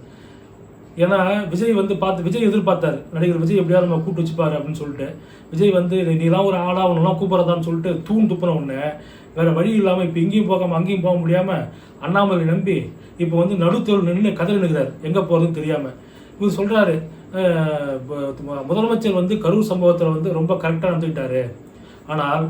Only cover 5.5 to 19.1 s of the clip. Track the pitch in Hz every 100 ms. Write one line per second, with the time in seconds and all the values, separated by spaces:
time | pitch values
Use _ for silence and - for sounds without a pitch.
5.5 | 160 202 180 175 185 165 160 165 190 196
6.5 | 185 180 180 185 165 185 185 190 180 170
7.5 | 170 165 165 180 160 - 214 196 170 175
8.5 | 156 139 131 147 151 - - - 160 165
9.5 | 165 202 220 190 185 175 165 185 214 190
10.5 | 180 180 165 185 196 180 175 165 180 190
11.5 | 175 - - - - 160 196 202 175 160
12.5 | 180 190 170 - - - - 165 170 180
13.5 | 196 170 233 208 202 175 180 214 160 175
14.5 | 202 175 151 127 - 156 190 165 165 165
15.5 | 156 151 147 135 - - - - - 202
16.5 | 165 202 220 185 160 - - - 185 185
17.5 | 165 156 147 143 131 127 143 139 131 143
18.5 | 143 135 196 226 214 214